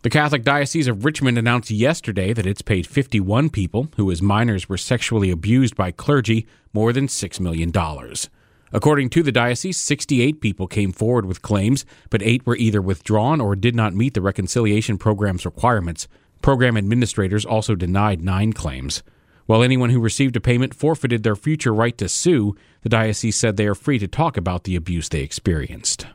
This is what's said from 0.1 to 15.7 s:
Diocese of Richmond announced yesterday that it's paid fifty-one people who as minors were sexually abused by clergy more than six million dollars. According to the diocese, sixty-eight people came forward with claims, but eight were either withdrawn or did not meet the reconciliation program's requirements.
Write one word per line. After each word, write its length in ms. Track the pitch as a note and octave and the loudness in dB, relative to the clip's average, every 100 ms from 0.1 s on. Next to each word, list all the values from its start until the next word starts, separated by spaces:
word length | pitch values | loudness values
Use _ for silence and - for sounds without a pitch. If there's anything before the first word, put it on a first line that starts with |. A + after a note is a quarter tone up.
| D3+ D3 C#3 | 2 2 0
Diocese 440 | A#2 C#3+ C#3 E3 B2+ | 0 0 0 0 0
of 180 | G2+ C3 | 0 -2
Richmond 320 | D#3 C3+ A#2+ | 0 0 2
announced 320 | A#2 A#2+ - | 2 0 -2
yesterday 640 | G#2+ B2 E3+ - G2 F#2+ | 0 2 0 -4 -2 -2
that 140 | A#2 F#2+ | 0 -2
it's 160 | G2+ | -4
paid 240 | - F#2+ E2+ | -2 -2 0
fifty-one 640 | - C3 A2 F#2+ A2+ D#3 | -2 0 0 2 2 2
people 380 | A2+ F2+ G#2+ D3 - | 0 -2 -2 -4 -2
who 120 | G2 | 0
as 120 | E2+ | 2
minors 460 | G2 G#2 A#2+ G2 - | 2 2 2 -2 -4
were 100 | F#2+ | -8
sexually 520 | - A#2+ - A2+ G2 | -2 -2 0 0 0
abused 460 | F2 F#2 B2 B2+ - | 0 2 2 2 0
by 160 | F#2 | -4
clergy 560 | - - C#3+ A2+ A2+ - _ _ | -2 0 0 2 -2 -2 _ _
more 180 | G#2 A2+ | 0 0
than 160 | B2 C#3 | 0 -2
six 320 | - F#2+ - | -6 -8 -4
million 300 | F2+ E2 E2+ | -4 -2 0
dollars. 640 | F#2 D#2+ C#2+ B1+ - - _ _ _ _ | 0 -2 -6 -12 -12 -12 _ _ _ _
According 360 | - C#3 D3 B2+ | 0 2 2 2
to 120 | E3 | 0
the 80 | D3+ | 2
diocese, 480 | A#2+ A#2+ A#2+ F#3 F3 | 0 0 -2 -4 -6
sixty-eight 600 | - D3 - C3 B2+ D3+ | -4 -4 0 2 2 0
people 260 | A2+ F#2 F#2+ | -4 -4 -4
came 240 | G#2+ G2 | -2 -2
forward 340 | - A2 B2 F#2+ | -2 0 0 -2
with 160 | F2+ | -8
claims, 440 | - G#2 G2+ C3+ - - - | -2 0 2 0 -4 -20 -4
but 120 | A2 | -2
eight 240 | G#2 B2 A#2+ | 2 0 0
were 120 | A#2 | 0
either 240 | A2+ G#2 | 2 2
withdrawn 580 | F#2 F#2 - G#2+ A#2 D#3 | 0 -4 0 0 2 0
or 160 | G#2 G2 | 0 0
did 180 | A#2 | 0
not 220 | A#2 A2 F#2 | 2 0 2
meet 180 | B2+ | 0
the 80 | G#2+ | 0
reconciliation 760 | F#2+ G2 F2+ A#2+ A2+ G#2 A2 G2 | -2 -2 -2 0 2 2 0 0
program's 480 | A2 G2+ G2+ F2+ F2+ | 0 2 0 -2 -6
requirements. 640 | - A#2+ | -2 0